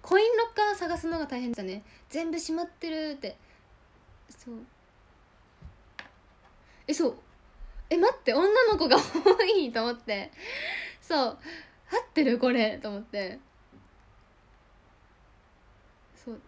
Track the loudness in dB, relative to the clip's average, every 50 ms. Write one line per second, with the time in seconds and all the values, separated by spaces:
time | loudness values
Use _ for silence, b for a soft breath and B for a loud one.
0 | 0 4 4 4 4 4 4 2 0 -2 0 -2 0 0 0 -4 -4 -6 -6 -4
1 | -4 -6 -4 -4 -6 -6 -6 -8 -6 -6 -6 -6 -8 -10 -10 -10 b b b b
2 | b b -8 -6 -4 -4 -4 -6 -4 -4 -4 -4 -6 -8 -10 _ -10 -8 -6 -6
3 | -6 -8 -8 -10 -10 -12 -12 _ b b b b b b -20 _ _ _ _ -20
4 | _ -20 -20 -20 -20 -20 -20 -20 -18 -16 -16 -16 -18 -20 _ _ _ _ _ _
5 | _ _ _ _ _ _ _ _ _ _ _ _ -20 -20 -20 -20 _ -20 _ -20
6 | -20 -20 _ _ _ _ _ _ _ -20 _ _ b b b b b -6 -2 0
7 | 0 0 -2 -4 -18 -20 -20 _ _ -20 _ -18 -18 -16 -14 -16 -4 -2 2 4
8 | 4 4 2 2 -2 0 2 4 4 6 6 6 6 6 4 2 4 4 4 4
9 | 4 0 -4 4 6 6 6 6 6 4 4 2 2 0 -2 -2 -2 -2 -4 -6
10 | -6 -6 -6 -6 -6 -10 B B B B B B B B B B B B B B
11 | -4 -2 0 2 2 0 -2 -8 B -16 -16 B B B B B _ -2 -2 -2
12 | -2 0 _ 2 2 4 2 2 2 2 2 2 2 0 -2 -6 -8 -8 -8 -10
13 | -12 -8 -6 -6 -6 -6 -10 -14 -18 _ _ _ _ _ -20 -20 -20 -20 _ -20
14 | _ _ -20 -20 _ _ _ _ _ _ -20 _ _ _ _ _ _ _ _ _
15 | _ _ _ _ _ _ _ _ _ _ _ _ _ _ _ _ _ -20 _ _
16 | _ _ _ -20 -16 -16 -16 -16 -18